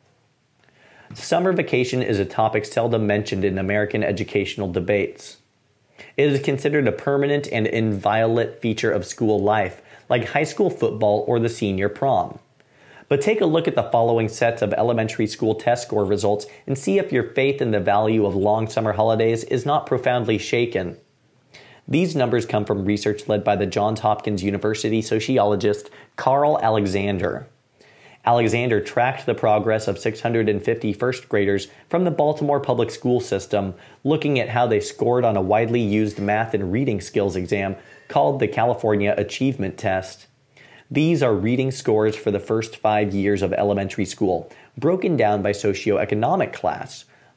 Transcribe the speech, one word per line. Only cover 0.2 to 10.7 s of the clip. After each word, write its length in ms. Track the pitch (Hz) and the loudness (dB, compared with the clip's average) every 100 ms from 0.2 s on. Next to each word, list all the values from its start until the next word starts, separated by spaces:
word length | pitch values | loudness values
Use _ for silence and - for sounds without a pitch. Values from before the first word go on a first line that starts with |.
| _ _ _ _ _ _ - - - | _ _ _ _ _ _ -20 -20 -20
Summer 400 | - - 160 185 | -14 -2 0 2
vacation 500 | 175 156 131 127 127 | 0 2 0 0 -2
is 160 | 120 101 | 0 0
a 60 | |
topic 400 | 95 - 110 107 | -2 0 2 2
seldom 420 | 104 - 117 113 104 | -2 -2 0 0 2
mentioned 380 | 104 104 98 | 0 0 -2
in 140 | 95 92 | -2 -2
American 440 | 95 104 104 110 | -2 -2 0 -2
educational 680 | 98 95 - 104 98 - 98 | -2 -2 -2 -2 -2 -4 -4
debates. 680 | 90 90 104 95 - - - _ _ _ _ _ _ - - | -4 0 0 0 -6 -18 -20 _ _ _ _ _ _ -16 0
It 160 | 143 | 2
is 80 | 139 | 2
considered 480 | 139 135 147 147 123 | 0 0 0 2 2
a 40 | |
permanent 560 | - - 139 139 143 143 | 0 0 0 2 0 -2
and 140 | 113 107 | -2 0
inviolate 960 | 113 110 101 104 110 113 117 113 - | 0 0 0 0 2 2 2 0 -2
feature 280 | 117 107 113 | -4 0 0
of 140 | 101 | 0
school 340 | - - 110 104 | -4 -2 0 2
life, 440 | 101 110 92 - - - - | 2 2 0 -4 -20 -20 -2
like 200 | 123 110 | -2 0
high 160 | 143 | -2
school 260 | 156 - 190 | -2 0 0